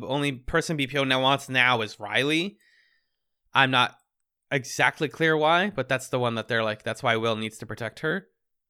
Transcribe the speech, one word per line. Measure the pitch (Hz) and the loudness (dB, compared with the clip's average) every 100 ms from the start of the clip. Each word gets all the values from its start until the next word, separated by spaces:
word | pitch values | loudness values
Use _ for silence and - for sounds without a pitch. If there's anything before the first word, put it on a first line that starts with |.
only | 120 139 143 | -4 -4 -4
person | 123 - 165 160 156 | -6 -6 -4 -4 -4
B | 135 | -4
P | 143 | -4
O | |
now | 135 131 | 2 8
wants | 131 139 - | 8 8 2
now | 131 123 123 | 2 4 4
is | 107 - | 0 -8
Riley. | 104 110 139 156 196 202 _ _ _ _ _ _ _ _ _ | -4 0 2 0 -2 -8 _ _ _ _ _ _ _ _ _
I'm | 120 135 | 0 2
not | 131 120 - _ _ _ _ _ | 2 0 -4 _ _ _ _ _
exactly | 139 120 - 131 - 151 | -8 -6 -2 -2 0 -6
clear | - 160 156 | -2 -2 0
why, | 151 170 202 | 0 0 -2
but | 196 123 | -6 -6
that's | 131 - | -6 -4
the | 131 | -4
one | 123 113 | -4 -6
that | 107 | -4
they're | 117 | -4
like, | 110 107 | -4 -6
"That's | - 110 | -10 -6
why | 127 113 | -4 -2
Will | 113 110 | -2 -4
needs | 110 - | -8 -12
to | 113 | -16
protect | 110 110 - | -12 -12 -8
her." | 156 180 190 _ _ _ _ | -8 -8 -10 _ _ _ _